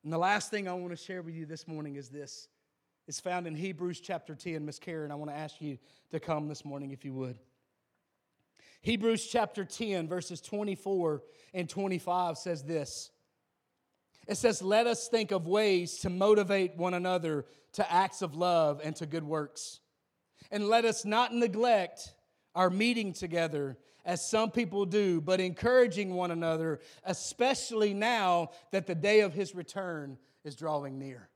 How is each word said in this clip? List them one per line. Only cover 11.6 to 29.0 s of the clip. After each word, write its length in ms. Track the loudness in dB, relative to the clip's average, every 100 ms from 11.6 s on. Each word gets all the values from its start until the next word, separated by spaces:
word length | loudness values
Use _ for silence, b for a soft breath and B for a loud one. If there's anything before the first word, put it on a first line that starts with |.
| -4
twenty-five 680 | -2 -2 -2 0 0 0 -2
says 260 | -4 -6
this. 460 | -2 -4 -4 -10 -14 _ _ _ _ _ _ _ _ _ _ b b
It 100 | 0
says, 240 | 2 2
"Let 260 | 2 4 4
us 220 | 0 0
think 220 | -2 0
of 160 | -2 2
ways 520 | 2 4 2 0 -6
to 120 | -4
motivate 680 | 2 6 6 6 2 0 0
one 180 | -2
another 520 | 0 0 0 0 -4 -6 b b
to 200 | -2 2
acts 300 | 4 2 0
of 120 | -6
love 460 | 0 2 4 4 2
and 140 | -6 -6
to 100 | -6
good 180 | -6
works. 560 | -4 -4 -4 -10 -14 -16 _ _ _ _ _ B B
And 180 | -4 4
let 160 | 6
us 200 | 4 0
not 300 | 0 2 2
neglect 800 | 2 2 2 4 4 2 -8 -18 _ _ _ _
our 160 | 2 4
meeting 420 | 4 2 2 -2
together, 680 | -6 -2 0 0 0 -4 -8 b b
as 240 | -4 -4 0
some 220 | 2 2
people 360 | 0 0 0 2
do, 340 | 2 4 2
but 200 | 2 2
encouraging 720 | 2 0 6 8 6 4 -2
one 160 | -2 -2
another, 500 | 0 0 0 0 -4 B B
especially 880 | -6 -6 -6 2 2 2 -2 2 2
now 580 | 4 2 4 4 4 2 B B
that 160 | -4 -2
the 80 |
day 260 | 0